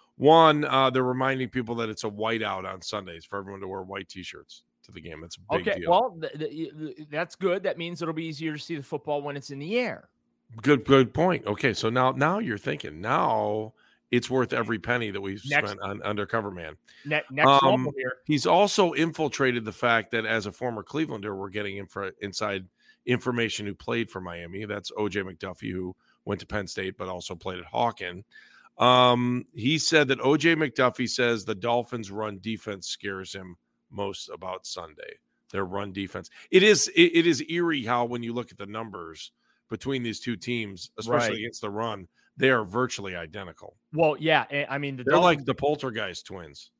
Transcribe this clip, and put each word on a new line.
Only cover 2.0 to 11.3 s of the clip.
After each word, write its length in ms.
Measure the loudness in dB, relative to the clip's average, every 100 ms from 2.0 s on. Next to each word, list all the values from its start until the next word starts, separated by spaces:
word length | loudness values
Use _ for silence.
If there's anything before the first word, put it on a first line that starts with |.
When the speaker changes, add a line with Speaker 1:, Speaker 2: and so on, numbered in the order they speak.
Speaker 1:
a 40 | -8
whiteout 640 | -4 -2 0 -2 -4 -6
on 80 | -10
Sundays 440 | -8 -8 -8 -16
for 140 | -10 -10
everyone 220 | -10 -12
to 60 | -10
wear 140 | -10
white 260 | -8 -10 -10
T-shirts 540 | -12 -14 -16 -20 -20 _ _
to 80 | _
the 80 | -16
game. 200 | -14 -14
That's 180 | -14 -16
a 20 | -4 -4
big 120 | -2
Speaker 2:
Okay, 120 | -4
Speaker 1:
deal. 100 | 2
Speaker 2:
well, 260 | 2 2 -6
th-, 180 | -10 -8
th-, 340 | -8 -8 -10
y-, 140 | -10 -12
th-, 140 | -12 -8
that's 240 | -6 -6
good. 300 | -4 0 2
That 140 | 0 -2
means 220 | -6 -4
it'll 140 | -4
be 120 | -4 -6
easier 260 | -6 -6
to 100 | -6
see 140 | -6 -8
the 60 |
football 380 | -6 -8 -4 -4
when 160 | -4 -8
it's 140 | -10
in 80 | -10
the 180 | -2 -2
air. 320 | -2 -6 -14 _ _ _ _ -2
Speaker 1:
Good, 220 | 4 4
good 280 | 8 6 6
point. 340 | 2 2